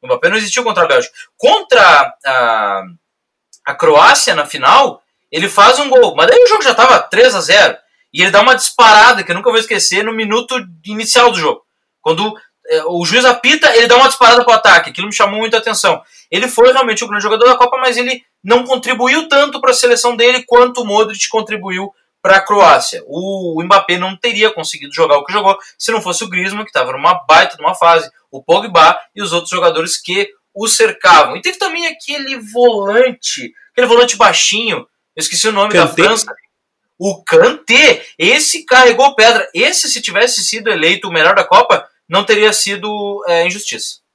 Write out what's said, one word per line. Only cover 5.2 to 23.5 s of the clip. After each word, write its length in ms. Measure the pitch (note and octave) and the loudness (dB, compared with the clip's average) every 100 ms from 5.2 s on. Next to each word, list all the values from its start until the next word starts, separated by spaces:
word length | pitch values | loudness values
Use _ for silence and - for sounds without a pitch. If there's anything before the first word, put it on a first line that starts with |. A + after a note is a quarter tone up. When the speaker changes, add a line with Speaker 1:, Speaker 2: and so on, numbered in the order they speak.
| _ | _
Speaker 1:
ele 160 | D#3 G3 | -8 -4
faz 320 | - G#3 B3+ | 2 2 2
um 100 | C#4+ | 2
gol. 240 | B3+ E3+ - | 4 4 2
Mas 120 | E3+ | 4
daí 160 | A#4 | 6
o 40 | B4 | 4
jogo 140 | G#4 | 4
já 140 | C4+ A3 | 0 2
tava 240 | B3+ A#3 | 4 2
três 340 | - F3+ B3+ | 0 2 2
a 80 | G3+ | 2
zero. 360 | D#3+ G3 F#3 - _ _ _ | 0 2 2 -2 _ _ _
E 80 | - | -4
ele 100 | F#3 | 0
dá 100 | G3+ | 2
uma 140 | A3+ B3+ | 4 2
disparada, 680 | - - A3+ A3 A#3+ B3 | -2 2 6 6 6 2
que 80 | F#3 | -4
eu 40 | F3 | -4
nunca 140 | A#3+ | 0
vou 100 | A3+ | -2
esquecer, 440 | A3 A3 - F#3+ | -2 -4 -2 -4
no 100 | G#3+ | -4
minuto 420 | A3+ G#3+ A3 A#3+ B3+ F#3 E3 G3 | -6 -4 -4 -4 -8 -8 -20 -14
inicial 460 | G#3+ A3 B3 A#3+ | -10 -2 2 2
do 80 | F#3 | 2
jogo. 220 | D#3 - _ _ _ _ | -4 -6 _ _ _ _
Quando, 340 | D#3 E3 G#3+ G#3+ _ _ - | -4 -4 -4 -8 _ _ -6
é, 140 | D#3+ D#3+ | -4 -4
o 180 | F3 F3 | -6 -2
juiz 200 | A#3 B3+ | 0 0
apita, 500 | B3 B3 D#4 D4+ A3+ | 0 -2 0 2 2
ele 120 | A#3+ | 4
dá 80 | A#3+ | 4
uma 140 | C4+ | 4
disparada 340 | - B3 A#3+ | 4 4 4
pro 100 | B3 | 4
ataque. 360 | A3 G#3+ E3+ - | 2 4 2 0
Aquilo 180 | - G3 | -10 -8
me 80 | G3+ | -2
chamou 240 | G3+ G#3 | -2 -2
muita 180 | A3 A3 | -2 -2
atenção. 440 | A3+ G#3 F#3+ D#3+ _ _ _ | -2 -4 -2 -4 _ _ _
Ele 180 | F#3+ A#3+ | -6 -4
foi 240 | A#3 B3 | 2 2
realmente 320 | C4 B3 A3 | 4 0 -4
o 40 | A#3 | -6
grande 160 | A3 | -6
jogador 220 | G#3 A3 A#3+ | -4 2 2
da 100 | B3 | 4
Copa, 220 | B3 B3+ | 2 2
mas 180 | C4 A#3+ | -2 -2
ele 240 | B3 B3 _ _ | -6 -8 _ _
não 200 | F#3 A#3+ | 0 0
contribuiu 640 | B3 B3+ A#3 B3 B3 D4 D#4+ | 0 -4 -4 -2 0 -2 0
tanto 320 | C#4 C#4+ C#4+ | 0 0 -2
pra 140 | - | -2
seleção 420 | B3 B3 A#3+ A#3+ A#3 | 0 2 2 0 0
dele 280 | A#3+ B3+ - | 0 0 2
quanto 360 | A#3+ B3 B3 | 2 2 0
o 40 | G#3+ | -4
Modric 420 | G#3 G#3+ - - | -2 -2 -4 -6
contribuiu 640 | A3 G#3+ G#3+ F#3+ F#3 G3 _ _ _ | -6 -6 -10 -8 -10 -10 _ _ _
pra 180 | F#3 F#3+ | 0 0
Croácia. 640 | F#3+ G3+ F3 E3+ - - - | 2 2 4 4 0 -10 -12
O, 540 | D3 F#3+ G3 F3+ | -10 -8 -6 -6